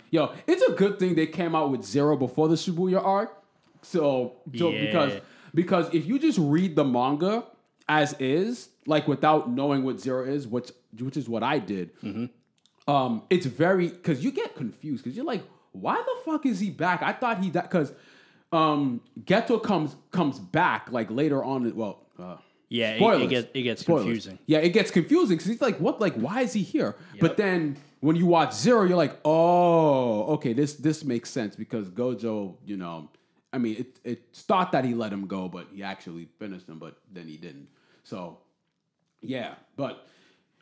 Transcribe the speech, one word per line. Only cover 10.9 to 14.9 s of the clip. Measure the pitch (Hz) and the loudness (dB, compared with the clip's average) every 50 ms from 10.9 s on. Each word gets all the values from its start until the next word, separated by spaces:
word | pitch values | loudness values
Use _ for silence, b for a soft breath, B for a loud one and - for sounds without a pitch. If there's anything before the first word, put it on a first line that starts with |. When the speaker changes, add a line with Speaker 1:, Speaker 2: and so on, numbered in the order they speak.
| - 110 | -12 -10
Speaker 1:
which | 123 135 - | -8 -6 -6
is | 151 123 113 | -6 -6 -4
what | 117 110 | -2 -2
I | 113 131 151 139 | 0 0 0 0
did, | 101 95 - 95 - - - _ | -2 -2 -4 -6 -6 -8 -12 _
Speaker 2:
Mm-hmm. | - 107 95 113 123 120 - _ _ _ _ _ _ _ _ _ _ - | -10 -8 -8 -8 -8 -8 -10 _ _ _ _ _ _ _ _ _ _ 0
Speaker 1:
um, | 143 139 131 123 113 107 - - | 0 0 0 0 -2 -4 -2 0
it's | 185 175 - | 0 0 0
very, | 127 - - 160 180 196 185 175 165 | -2 -2 0 2 2 4 2 2 0
'cause | - - - 170 147 123 | -4 -4 -2 -2 -2 0
you | 160 277 | -2 -2
get | 269 403 466 - - | -2 -4 -6 -6 -8
confused, | - 139 107 - - - 151 | -8 -10 -10 -10 -10 -8 -8